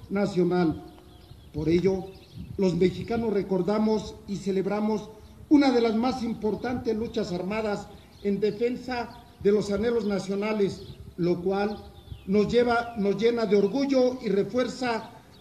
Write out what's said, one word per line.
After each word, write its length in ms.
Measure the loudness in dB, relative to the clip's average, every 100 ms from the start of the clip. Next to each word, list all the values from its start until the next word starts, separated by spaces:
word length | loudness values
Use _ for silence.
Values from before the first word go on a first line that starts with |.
| -6
nacional. 760 | -2 0 2 2 4 2 0 -8 -20 -20 -20 -20 -20 -14
Por 160 | -4 2
ello, 380 | 4 2 0 -6 -14 -20 -16 -14 0
los 180 | 0
mexicanos 600 | 4 2 0 -6 -2 0
recordamos 800 | -2 0 0 0 2 2 0 -2 -14 -10
y 100 | -8
celebramos 720 | -2 -2 0 -2 0 -2 -4 -16 -20 -18 2
una 200 | 4 6
de 100 | 4
las 120 | 4
más 280 | 2 0 -2
importantes 720 | -4 -4 -4 -2 -4 -4 -2 -2
luchas 360 | -2 -4 -4
armadas 540 | -4 -4 -4 -2 -4 -6 -18 -20 -8
en 180 | -4 0
defensa 840 | 0 0 -2 -2 -6 -6 -8 -12 -20 -2
de 100 | 2
los 180 | 2 2
anhelos 360 | 0 0 0 0
nacionales, 800 | -2 -2 -4 -2 0 0 -2 -12 -16 -18 -4
lo 240 | 0 0
cual 340 | 0 0 -2 -4 -12 -20 -18 -16 0
nos 240 | 2 4
lleva, 440 | 4 4 2 -2 -2
nos 220 | -2 2
llena 260 | 2 2
de 120 | 2 4
orgullo 600 | 4 2 2 4 4 2
y 80 | -2
refuerza 800 | 0 0 0 -2 -2 -4 -4 -6 -18 -20 -10